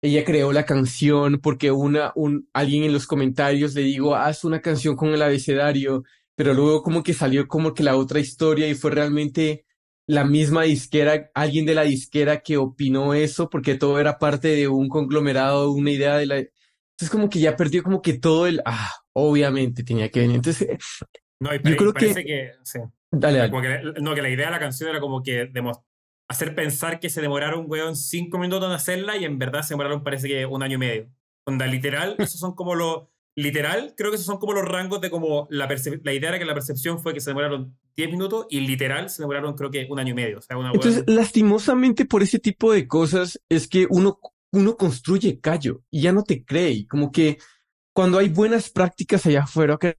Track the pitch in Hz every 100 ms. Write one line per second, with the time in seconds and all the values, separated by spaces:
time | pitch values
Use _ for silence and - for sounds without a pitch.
0 | 147 147 147 151 139 143 147 139 131 -
1 | 147 147 143 143 151 135 143 135 143 147
2 | 147 - 151 147 - 135 143 147 151 143
3 | 127 147 135 131 143 143 147 139 135 135
4 | 143 139 143 151 170 160 170 151 139 131
5 | 156 151 151 139 131 139 147 139 135 135
6 | 131 _ _ - 143 135 147 151 156 165
7 | 156 160 139 135 135 160 160 - 143 131
8 | 131 151 143 - 160 151 156 143 151 147
9 | 147 147 151 143 156 151 _ _ _ _
10 | - 147 139 147 151 160 160 139 - 151
11 | 147 151 147 139 151 147 156 156 151 135
12 | - 147 147 151 - 147 135 127 139 131
13 | 139 147 151 - 170 156 131 135 143 143
14 | 147 143 151 143 160 151 143 135 135 151
15 | 135 151 147 135 135 143 143 143 143 143
16 | 143 147 143 139 135 _ _ _ _ _
17 | 165 214 208 185 156 151 156 170 175 190
18 | - 123 165 160 175 165 - 117 101 -
19 | _ - 151 147 143 135 127 120 120 117
20 | 110 127 120 120 123 165 - - - -
21 | - - _ _ 135 143 147 151 208 208
22 | 214 190 147 143 127 - - 123 117 _
23 | _ 151 151 135 113 101 127 139 151 156
24 | 151 147 135 127 151 170 147 131 160 156
25 | 143 131 127 123 123 127 123 117 _ _
26 | _ _ _ 131 156 151 156 139 165 165
27 | 175 165 147 143 147 165 160 156 160 151
28 | - 175 175 180 180 190 185 175 - 180
29 | 202 208 165 139 127 143 147 147 143 147
30 | 143 135 135 135 131 135 135 131 127 113
31 | 110 _ _ _ - 135 127 131 139 143
32 | 180 208 202 - 180 180 180 175 165 160
33 | 160 _ _ - 147 147 147 196 285 -
34 | 208 208 175 190 208 196 190 185 185 196
35 | 180 170 160 147 147 147 135 139 135 156
36 | 143 139 156 185 165 147 131 131 165 165
37 | 165 143 139 139 147 139 131 - _ -
38 | 160 175 190 220 220 139 135 131 135 139
39 | 185 - 147 143 147 143 139 139 131 139
40 | 131 123 117 104 - 127 127 196 240 233
41 | 135 220 220 - 214 214 214 254 254 233
42 | 262 214 190 220 - 196 220 214 123 151
43 | 165 185 180 - _ 160 - 185 185 185
44 | 190 - - _ _ 190 196 226 190 123
45 | - 190 214 - - 160 135 - _ 156
46 | 160 190 208 143 - 143 175 110 104 151
47 | 143 139 156 147 - _ _ _ _ -
48 | 185 185 202 160 214 233 - - 180 -
49 | - 196 175 143 139 160 151 151 180